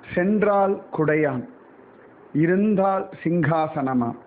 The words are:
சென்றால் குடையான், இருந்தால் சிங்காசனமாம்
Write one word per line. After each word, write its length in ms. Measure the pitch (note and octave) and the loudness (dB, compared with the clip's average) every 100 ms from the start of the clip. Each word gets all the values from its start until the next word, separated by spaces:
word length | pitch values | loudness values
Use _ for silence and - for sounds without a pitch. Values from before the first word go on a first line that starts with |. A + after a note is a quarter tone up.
| - | -6
சென்றால் 680 | - F#3 G#3+ G3+ G3+ G3 G3+ - | -2 0 2 2 2 2 -2 -6
குடையான், 500 | - D3+ D#3 D3 C3 A#2 - - - - - - - - | -2 0 2 0 -2 -8 -16 -20 -20 -20 -20 -20 -20 -6
இருந்தால் 720 | D3 E3 F#3 G#3+ G3 G3 F#3+ - - | 0 2 2 2 2 2 0 -6 -6
சிங்காசனமாம் 1000 | E3 F3 D3 D#3+ D#3 D3+ C3+ B2 A#2 - | -2 0 2 0 -2 -4 -2 0 -2 -6